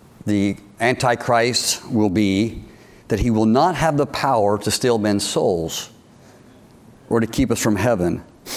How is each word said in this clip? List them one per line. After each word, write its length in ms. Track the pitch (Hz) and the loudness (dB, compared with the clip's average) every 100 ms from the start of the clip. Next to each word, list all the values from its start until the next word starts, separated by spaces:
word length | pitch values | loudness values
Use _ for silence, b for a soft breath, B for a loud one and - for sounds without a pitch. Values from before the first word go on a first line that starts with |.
| b b | b b
the 320 | - 101 101 95 - - | -2 0 0 -4 -12 -2
Antichrist 1080 | 120 123 127 120 - 117 120 117 - - - | -2 2 0 0 2 2 2 0 -4 -6 -2
will 180 | 110 107 | 0 2
be, 560 | 92 101 95 113 - B B B B B | 2 2 2 0 -6 B B B B B
that 120 | 107 | -2
he 100 | 120 | 0
will 140 | 110 | 2
not 300 | 110 120 170 | 2 4 2
have 240 | 147 160 147 | 2 0 0
the 80 | 135 | -2
power 500 | - 139 120 101 104 | -2 0 2 2 0
to 140 | 110 | -2
steal 260 | - 127 113 | -2 0 0
men's 320 | 104 101 - | 0 0 -2
souls 640 | 160 127 87 82 - - - - B B B B B B - - - - | -2 0 -2 -4 -8 -12 -20 -20 B B B B B B -20 -20 -20 -2
or 100 | 117 | -2
to 60 | 113 | 0
keep 240 | - 127 | -2 -2
us 100 | 113 | 0
from 160 | 120 101 | 0 0
heaven. 480 | 117 110 87 85 - - B | 0 0 0 -2 -8 -20 B